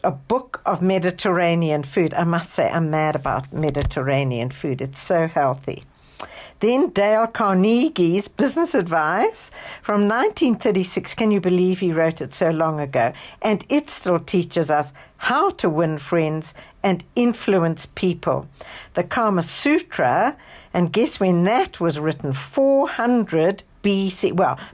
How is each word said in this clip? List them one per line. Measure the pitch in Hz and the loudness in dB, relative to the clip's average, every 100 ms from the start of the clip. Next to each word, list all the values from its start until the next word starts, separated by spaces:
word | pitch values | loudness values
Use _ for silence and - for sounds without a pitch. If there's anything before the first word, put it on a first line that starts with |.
A | 185 | -4
Book | 139 - 254 254 - | -4 -2 -4 -4 -6
of | - 170 | -4 0
Mediterranean | 185 190 180 180 202 180 170 170 160 151 | 2 2 0 -2 0 2 2 2 2 0
Food. | 139 - 160 | -2 0 0
I | - | 0
must | 170 170 - | 0 0 -2
say, | - 120 | -2 0
I'm | 165 160 | 0 0
mad | 156 156 151 | 0 0 0
about | 139 123 135 | -2 -4 -4
Mediterranean | 143 156 139 139 147 131 139 135 120 123 | -4 -2 0 -2 -2 0 0 0 -2 -4
food. | 135 151 131 | -6 -6 -4
It's | 135 - | -6 -8
so | - 170 165 | -2 0 0
healthy. | 160 139 127 - - - _ - - - - - - | 0 0 -2 -8 -12 -16 _ -20 -18 -16 -18 -20 -2
Then | 214 254 339 | 0 2 2
Dale | 196 202 220 226 | 2 2 4 2
Carnegie's | - 208 185 208 233 311 190 170 190 - | 0 2 4 4 4 2 2 2 2 -2
Business | - 277 330 339 | -2 0 0 0
Advice | 262 170 165 156 190 415 - - - - - | 0 0 0 0 0 -2 -4 -12 -14 -18 -10
from | - 208 208 | -2 0 2
nineteen | 226 427 - 262 | 2 0 2 0
thirty-six. | 214 226 190 185 190 - | 2 0 0 -2 -4 -6
Can | - 220 | -2 0
you | 202 | 2
believe | 185 180 180 185 | 2 2 2 2
he | 180 | 0
wrote | 160 160 160 | 2 0 0
it | 135 | -8
so | - 165 | -2 0
long | 160 160 151 | 2 0 -2
ago? | 143 135 117 - - - | -2 0 0 -2 -14 -6
And | 220 208 - | -2 -2 0
it | 294 - | -2 -2
still | - 185 165 | -4 0 -2
teaches | - 185 170 170 151 | 0 -2 0 -2 0
us | 151 139 - - _ | 0 -2 -10 -20 _
how | - 269 392 | -2 0 0
to | - 190 | 0 0
win | 156 160 151 | 2 0 -2
friends | 139 170 156 156 - - - - | -2 0 0 -2 -8 -16 -20 -4
and | 202 175 - - | -2 -2 -2 0
influence | 240 233 - 190 165 151 - | 0 0 0 2 2 -2 -8
people. | - 185 170 165 135 - - - - - | -4 -2 -2 -2 -4 -6 -16 -20 -18 -6
The | - | -4
Kama | 175 247 220 185 | -2 0 2 0
Sutra, | - - 277 311 - - 127 147 240 294 - - - | -2 -2 2 2 0 0 2 2 0 -2 -14 -20 -6
and | 180 170 | -2 0
guess | 208 294 - | 2 0 0
when | 185 170 | 2 4
that | 180 247 370 - | 4 2 0 -2
was | 165 147 | -2 0
written? | 156 147 143 | -4 -4 -4
Four | 135 - - 269 269 320 | -6 -4 2 4 4 2
hundred | - 240 247 196 165 165 202 - - | 0 2 2 2 2 2 0 -10 -4
B | 202 196 196 | 0 0 0
C, | 185 190 | -2 -2
well, | 175 151 - - | 2 0 -2 -10